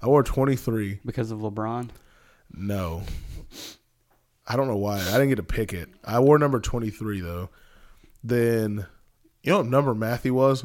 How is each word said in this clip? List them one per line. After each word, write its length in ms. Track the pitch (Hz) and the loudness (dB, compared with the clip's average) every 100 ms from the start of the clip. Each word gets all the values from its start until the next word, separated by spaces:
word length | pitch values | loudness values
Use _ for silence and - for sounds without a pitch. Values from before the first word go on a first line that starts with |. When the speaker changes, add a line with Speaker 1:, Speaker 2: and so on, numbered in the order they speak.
Speaker 1:
I 40 | 117 | 4
wore 140 | 143 | 4
twenty-three. 800 | 127 - 135 131 - 113 101 101 - | 4 2 0 0 -2 -2 -2 -6 -8
Speaker 2:
Because 240 | 120 113 | -6 -6
of 80 | 110 | -4
LeBron? 500 | 107 104 110 120 120 - _ _ _ _ - | -6 -4 -4 -4 -8 -12 _ _ _ _ -20
Speaker 1:
No. 500 | - 98 101 87 82 92 - - - - - - - _ _ _ _ _ _ - | -10 -6 -4 -4 -6 -8 -8 -10 -12 -14 -16 -18 -18 _ _ _ _ _ _ -4
I 100 | 120 | -2
don't 120 | 135 | 0
know 80 | 104 | 0
why. 220 | 101 101 | -2 -2
I 120 | 90 | 0
didn't 160 | 113 139 | 2 4
get 60 | 123 | 2
to 60 | |
pick 300 | 87 - 110 | -2 -4 -4
it. 160 | 92 82 - | -6 -10 -14
I 140 | - 113 | -2 4
wore 180 | 135 151 | 6 6
number 220 | 147 127 | 6 0
twenty-three, 600 | - 120 110 - 107 101 | -2 -4 -4 -6 -6 -6
though. 300 | 87 85 92 - - - - - - _ | -6 -6 -8 -12 -20 -20 -20 -20 -20 _
Then, 640 | 117 120 117 113 107 104 92 - _ _ _ _ | -2 2 2 2 0 -4 -8 -14 _ _ _ _
you 100 | 147 | 0
know 60 | 196 | 0
what 80 | 120 | 2
number 280 | 131 143 | 2 2
Matthew 400 | 110 113 120 131 | 0 -2 -2 0
was 300 | 127 135 131 | 4 4 2